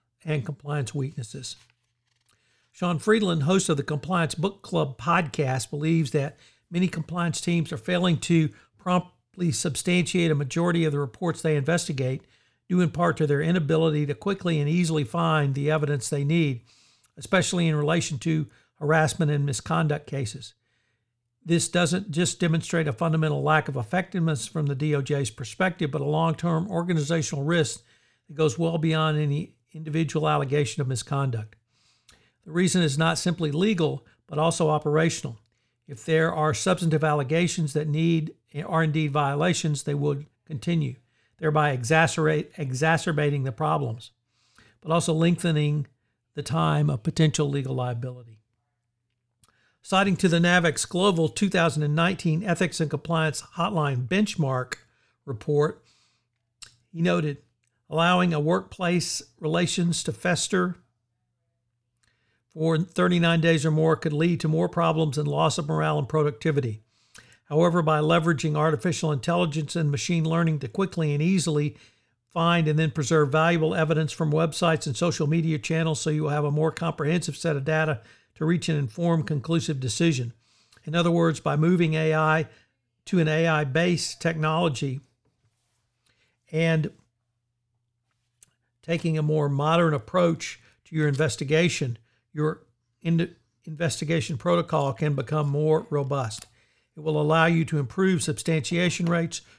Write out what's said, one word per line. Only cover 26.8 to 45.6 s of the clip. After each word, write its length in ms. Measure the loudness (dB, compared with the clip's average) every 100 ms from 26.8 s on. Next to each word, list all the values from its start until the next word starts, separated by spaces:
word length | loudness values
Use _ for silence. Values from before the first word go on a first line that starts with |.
| 0 0 0 -2 -2 -4
risk 380 | 0 0 0 -4 _ _ _ _ -10
that 60 |
goes 240 | -2 0 0
well 200 | -2 0
beyond 400 | 0 2 2 0
any 360 | 0 -2 -6 _ _
individual 560 | -14 -6 -2 -2 0 0
allegation 520 | 0 0 0 0 -2
of 80 | -4
misconduct. 680 | -4 -4 -4 -2 -4 -8 -16 _ _ _ _ _ _ _ _
The 80 | -4
reason 300 | 0 2 4
is 160 | 2 2
not 180 | 0 0
simply 360 | -2 -2 -2
legal, 520 | 0 0 2 0 -2 -10 _ -10
but 120 | -2
also 300 | 0 2 2
operational. 720 | 2 2 2 2 0 -8 -12 _ _ _ _ -20
If 180 | -12
there 300 | 0 2 2
are 200 | 2 0
substantive 500 | 0 0 2 2 2
allegations 720 | 2 0 0 0 0 0 -2
that 140 | -2 -2
need, 460 | 0 2 2 -2 -10 _ -12 -2
are 160 | 0
indeed 300 | 2 0 0
violations, 720 | 0 0 0 0 0 -2 -2
they 120 | -2
would 320 | -2 -2 -2 -8 _ -14
continue, 500 | -8 -2 -2 -2 -6 _ _ _ _
thereby 380 | -2 0 0 0
exacerbate, 720 | 2 4 4 2 0 0 -4 -8
exacerbating 880 | -6 0 0 2 0 0 0 -2
the 80 | -4
problems, 580 | -4 -2 -2 -2 -6 -14 _ _ _ _ _ _ _
but 100 | -2
also 220 | 0 2
lengthening 720 | 2 2 2 0 2